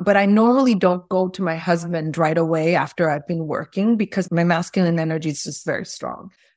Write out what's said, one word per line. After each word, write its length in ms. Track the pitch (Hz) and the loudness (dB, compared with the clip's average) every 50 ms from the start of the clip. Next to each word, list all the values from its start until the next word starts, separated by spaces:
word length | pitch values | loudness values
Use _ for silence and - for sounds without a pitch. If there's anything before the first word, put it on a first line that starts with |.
| 175 | 0
but 140 | 202 196 | 2 2
I 80 | 196 202 | 4 4
normally 480 | 196 208 214 226 240 247 269 269 254 226 | 4 4 6 6 4 4 4 4 4 4
don't 340 | 185 196 185 180 180 180 | 4 4 2 2 0 -2
go 220 | - 196 185 185 185 | -2 -2 0 0 -2
to 120 | 185 - 190 | -2 -4 -4
my 120 | 170 160 | -4 -4
husband 640 | 165 170 185 175 170 165 170 175 165 156 160 147 | -2 0 0 0 0 -2 -4 -4 -4 -4 -4 -2
right 200 | 165 165 156 160 | 0 0 2 2
away 380 | 170 165 160 165 160 156 165 175 | 0 0 2 0 0 2 2 2
after 360 | 170 160 151 - - 175 156 | 2 0 -2 -2 -2 0 0
I've 160 | 147 147 147 | 0 -2 -4
been 180 | - 175 165 160 | -6 -6 -6 -4
working 500 | 151 - - - - - 196 202 226 233 | -4 -4 -6 -6 -6 -4 -2 0 0 2
because 360 | 208 214 185 - 196 185 - | 0 -2 -2 -2 -4 -4 -2
my 120 | 170 165 170 | 0 0 2
masculine 540 | 175 175 165 175 - - 196 180 170 170 | 2 2 0 -2 -2 0 0 2 2 2
energy 320 | 165 160 160 160 160 156 156 | 0 0 -2 -4 -4 -4 -4
is 140 | 143 - - | -6 -6 -8
just 220 | 160 147 - - | -10 -10 -8 -6
very 200 | 165 147 - - | -6 -6 -6 -6
strong. 460 | - - - - - - - - - - _ _ _ _ | -10 -12 -10 -10 -10 -10 -12 -16 -20 -20 _ _ _ _